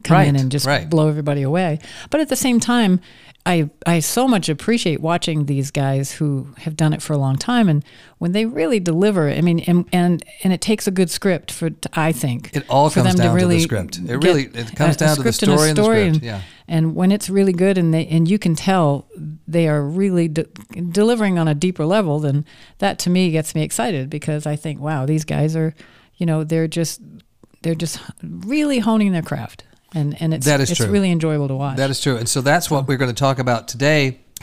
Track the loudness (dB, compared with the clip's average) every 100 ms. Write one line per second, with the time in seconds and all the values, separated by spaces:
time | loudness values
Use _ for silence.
0 | 2 4 6 4 2 0 0 -2 0 2
1 | 2 0 -2 -2 0 0 0 -2 -8 -20
2 | -4 -2 0 0 2 2 2 2 4 2
3 | -2 -20 -20 _ 0 0 0 -4 0 0
4 | 0 0 2 2 0 -4 -2 0 0 -2
5 | -2 -2 -2 -2 -2 -2 -2 -2 0 0
6 | -4 -4 -2 -4 -6 -12 -8 -2 0 0
7 | -2 -2 0 -2 0 2 2 2 -2 -12
8 | -20 -8 -4 -2 -2 -2 0 0 0 2
9 | 2 2 0 2 2 2 2 0 2 0
10 | 2 0 -4 -4 -2 0 0 -2 0 0
11 | 0 0 -2 -2 -4 -6 -6 -6 -6 -2
12 | -2 0 -2 -4 -6 -8 0 2 4 4
13 | 4 4 4 4 4 2 0 -2 -6 -8
14 | -6 0 2 2 0 -8 -8 -2 0 2
15 | 2 2 0 0 2 4 4 4 2 4
16 | 2 0 -2 -8 -12 -18 -4 0 0 2
17 | 2 2 0 0 2 2 2 2 2 2
18 | 2 2 2 2 0 0 2 2 2 0
19 | -6 -14 -14 -14 -4 0 2 0 -2 0
20 | 0 2 0 -2 -6 -10 -14 -10 -4 2
21 | 2 2 2 2 0 0 -2 -2 0 0
22 | 0 0 0 -2 -4 -12 -20 -4 -2 -2
23 | 0 2 2 0 -2 -4 -4 -2 -2 -2
24 | -4 -6 -4 -4 -4 -6 -6 -8 -6 -2
25 | 0 -2 -2 -2 0 0 -4 -6 -16 -20
26 | _ -4 -2 -2 0 -2 -2 -2 -4 -6
27 | -16 -20 _ _ _ _ -4 -4 -4 -8
28 | -14 -16 -14 -12 -4 -2 0 0 2 2
29 | 2 0 -4 -8 -8 -16 -20 _ _ -4
30 | -4 -2 -2 0 2 2 0 0 0 2
31 | 2 0 0 0 -2 -4 -4 -2 -2 -2
32 | -2 -2 -2 0 2 2 2 -2 0 -2
33 | -2 0 0 0 0 -2 -4 -2 2 2
34 | 0 -4 _ -20